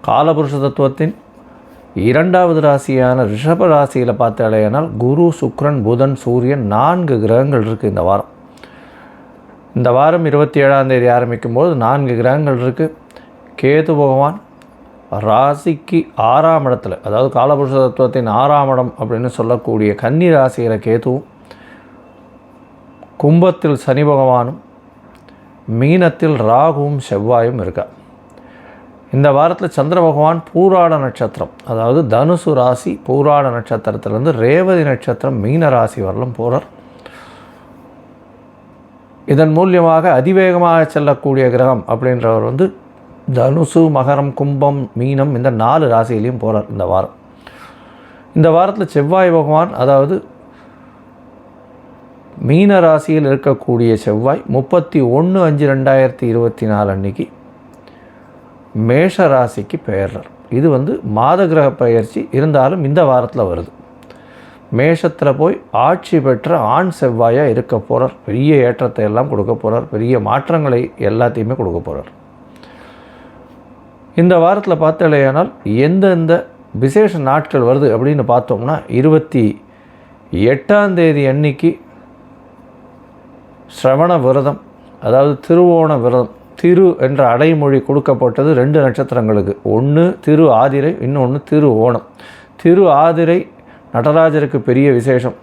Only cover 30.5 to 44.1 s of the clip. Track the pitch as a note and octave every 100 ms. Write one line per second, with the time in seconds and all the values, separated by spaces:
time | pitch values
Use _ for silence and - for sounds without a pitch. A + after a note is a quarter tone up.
30.5 | E3+ F#3+ F#3 E3+ D#3 C3+ - A#2 - -
31.5 | - - A2+ A2+ C#3+ C3+ A2 D3+ E3+ -
32.5 | C3+ B2 B2 - - - C3 D3 D3 C#3
33.5 | A#2 A2 A2+ G#2+ G#2 G#2 A2 D3+ B2 A#2
34.5 | D#3 F#3 F3+ D3 B2+ - A#2 C3+ B2 G#2
35.5 | D#3 D#3 B2 A2 - F#2+ G#2+ B2+ A#2 A#2
36.5 | B2+ - - - - - - - - -
37.5 | - - - - - - - - - -
38.5 | - - - - - - - - C#3 D#3+
39.5 | D#3 F#3+ F3+ E3 D#3+ F3 C3 C#3+ F#3+ F#3
40.5 | F3 F3 E3 D#3 D#3 D3 C3+ C#3+ C3+ B2+
41.5 | B2 B2+ B2 - A#2 B2+ B2 A#2 A2+ A2+
42.5 | C3 F#3+ - - - - - - B2 B2+
43.5 | D#3 D3+ E3 E3 C#3 C3